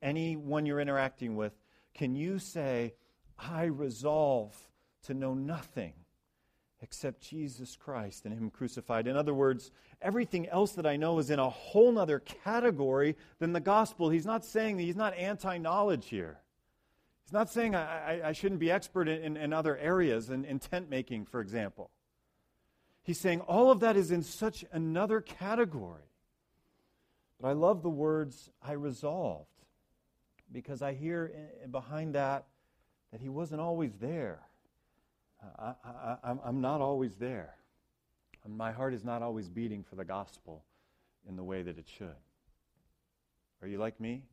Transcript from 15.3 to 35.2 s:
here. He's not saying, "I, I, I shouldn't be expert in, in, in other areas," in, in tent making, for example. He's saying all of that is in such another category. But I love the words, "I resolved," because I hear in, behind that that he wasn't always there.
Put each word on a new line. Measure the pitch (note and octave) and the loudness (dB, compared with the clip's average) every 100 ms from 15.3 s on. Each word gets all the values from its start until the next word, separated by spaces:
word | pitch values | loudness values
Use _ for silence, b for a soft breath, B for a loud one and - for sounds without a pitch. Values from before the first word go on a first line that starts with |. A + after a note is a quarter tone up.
| G#3 F#3+ F3 D#3+ F#3+ G#3 D3 - | -4 -4 -4 0 2 4 2 -2
here. | G#2 D#2+ D#2 _ _ _ _ _ _ _ _ | -6 -6 -10 _ _ _ _ _ _ _ _
He's | - | -4
not | G#3 A3 | 0 0
saying, | A#3 A3+ | 0 0
"I, | F#3 D#3 D#3+ D#3 E3 | 0 -2 -4 -4 -2
I, | D#3 | -2
I | |
shouldn't | D#3 G3 F#3 | -2 -2 2
be | E3 | 2
expert | G3 - F#3 D#3 | 2 0 0 0
in, | D#3+ | 0
in, | D#3+ D3+ | -2 -4
in | D3+ | 0
other | D#3+ D#3 C#3 | 2 2 2
areas," | D3+ F#3 D#3+ A2+ A2+ | 2 4 4 2 0
in, | C3 | -4
in | D3 C3+ | -4 -6
tent | - F3+ D#3+ | -4 -6 -2
making, | C3 B2+ A2+ G2+ | -4 -2 -6 -4
for | B2 | -6
example. | G2 A2+ G2 - F2+ _ _ _ _ _ _ _ _ _ _ _ | -4 -2 -4 -6 -16 _ _ _ _ _ _ _ _ _ _ _
He's | - E3+ | -6 -2
saying | F#3+ E3+ | 0 0
all | - F#3+ B3+ | 2 8 8
of | A3 | 8
that | A3+ G3 | 6 4
is | E3 | 4
in | F3 | 2
such | D3+ - A3 - - | 0 -4 -4 -4 -6
another | E3 D#3+ E3 G#3+ A3 | -2 0 0 2 0
category. | - - F#3+ A#3 G#3+ D3 F2+ D#2+ D2 _ _ _ _ _ _ _ _ _ _ _ _ _ | -2 -6 -2 0 0 -2 -8 -12 -20 _ _ _ _ _ _ _ _ _ _ _ _ _
But | B2+ | -2
I | |
love | D3 F3 F#3 | 4 4 4
the | E3 | 0
words, | C#3+ D#3 D#3 C#3+ - - _ | 0 2 2 0 -8 -20 _
"I | C#3 | -10
resolved," | D3 D3 B2 D3 F3+ C#3 D#2 D2+ _ _ _ _ _ _ _ _ _ - | -6 -6 -4 -4 -2 -4 -4 -10 _ _ _ _ _ _ _ _ _ -16
because | B2 C#3+ B2+ | -14 -10 -6
I | C#3 | -4
hear | C3+ D#3+ E3+ E3 D3+ D3+ - | -4 -4 -4 -4 -8 -16 -16
in, | C3+ | -10
behind | B2+ A#2+ D3+ D#3+ | -8 -6 -6 -2
that | C#3 C3+ C#3 - _ _ _ _ _ _ | 0 0 0 -6 _ _ _ _ _ _
that | A2+ | -14
he | C3 | -8
wasn't | C#3 E3 D3+ | -6 -6 -4
always | E3+ E3+ C#3 G2 | -2 0 -2 -2
there. | B2 E3 A2+ D2+ - _ _ _ _ _ _ _ | -4 -4 -4 -8 -16 _ _ _ _ _ _ _